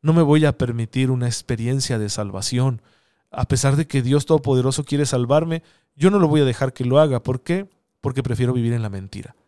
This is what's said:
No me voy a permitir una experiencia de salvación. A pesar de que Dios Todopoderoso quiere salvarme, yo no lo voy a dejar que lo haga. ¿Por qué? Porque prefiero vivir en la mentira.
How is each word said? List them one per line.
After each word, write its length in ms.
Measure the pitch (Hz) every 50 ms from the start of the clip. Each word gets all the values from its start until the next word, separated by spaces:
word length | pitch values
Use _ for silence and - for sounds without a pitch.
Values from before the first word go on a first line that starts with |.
No 140 | - 151 160
me 80 | 170
voy 240 | 165 143 147 156 156
a 100 | 147 135
permitir 540 | - 131 120 117 117 113 107 - 131 131 127
una 160 | 131 123 123
experiencia 720 | 120 117 - - - 123 107 113 120 131 139 127 - 127 110
de 100 | 107 101
salvación. 720 | - - 104 101 98 98 98 - 123 123 127 135 123 113 _ _ _ _ _ _ _ _ _ _
A 140 | - - -
pesar 320 | - 143 123 - 139 139
de 100 | 143 165
que 140 | - - 139
Dios 240 | 120 123 139 147 139
Todopoderoso 580 | - 160 151 143 - 135 127 123 131 127 - 143
quiere 200 | - 143 143 147
salvarme, 580 | 131 - 127 123 120 139 151 165 165 160 165 _ _ _ _ _ _ _
yo 160 | 143 147 185
no 80 | 202 202
lo 80 | 175
voy 140 | 156 147 156
a 60 | 143
dejar 260 | 131 120 - 131 131
que 140 | - - 123
lo 140 | 139 135 143
haga. 220 | 156 151 131 120
¿Por 200 | - - 127 127
qué? 260 | _ - 170 185 202 190 _ _ _ _ _ _
Porque 220 | - 139 127 131
prefiero 320 | 123 123 120 107 127 123 127
vivir 180 | 123 117 117
en 80 | 120 117
la 80 | 113 107
mentira. 480 | 98 98 95 98 - 101 - - _ _ _